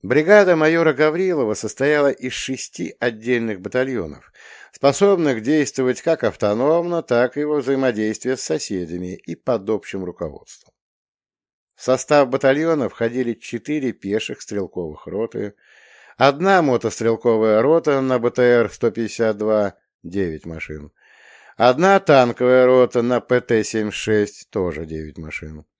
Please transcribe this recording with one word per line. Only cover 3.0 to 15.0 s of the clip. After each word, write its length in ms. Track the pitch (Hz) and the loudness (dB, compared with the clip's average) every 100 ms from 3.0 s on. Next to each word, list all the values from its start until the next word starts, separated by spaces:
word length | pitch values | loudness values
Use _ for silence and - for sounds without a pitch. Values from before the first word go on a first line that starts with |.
| 123 110 113 123 113 98 | -6 -4 -2 -2 -2 -6
батальонов, 720 | 98 127 131 123 82 71 _ _ - - - | -6 -4 -2 -4 -8 -12 _ _ -20 -20 -20
способных 680 | - 139 - 202 190 156 120 | 0 0 2 2 4 2 0
действовать 600 | 110 156 143 - 127 123 | 0 0 0 -2 -2 -2
как 240 | - 160 113 | -2 0 -2
автономно, 760 | - 104 107 139 165 175 170 | -2 -2 0 0 0 0 -6
так 360 | 160 120 123 143 | 0 0 0 -2
и 80 | 147 | -4
во 160 | 151 | -2
взаимодействии 720 | 127 135 131 110 107 107 123 127 | -2 0 0 0 -4 -4 -6 -6
с 60 | |
соседями 760 | - 156 - 98 85 87 90 90 | -4 -6 -4 -6 -6 -8 -10 -12
и 200 | - 82 | -14 -10
под 340 | - 117 98 | -4 -4 -2
общим 340 | 107 - 98 | -6 -6 -10
руководством. 680 | 90 87 82 71 - - _ _ _ _ _ _ _ _ _ _ _ _ | -10 -8 -10 -12 -20 -20 _ _ _ _ _ _ _ _ _ _ _ _
В 40 | |
состав 460 | - 127 - 147 135 | -2 -2 2 2 2
батальона 640 | 127 135 139 165 156 110 | 2 0 0 0 -2 -2
входили 440 | - 117 123 117 | -4 -4 -2 -4
четыре 600 | 113 - 120 - 151 131 | -6 -8 -10 -6 -4 -4
пеших 480 | - 98 107 - - | -6 -4 -4 -4 -12
стрелковых 680 | - 101 92 - 82 76 | -8 -8 -6 -8 -10 -12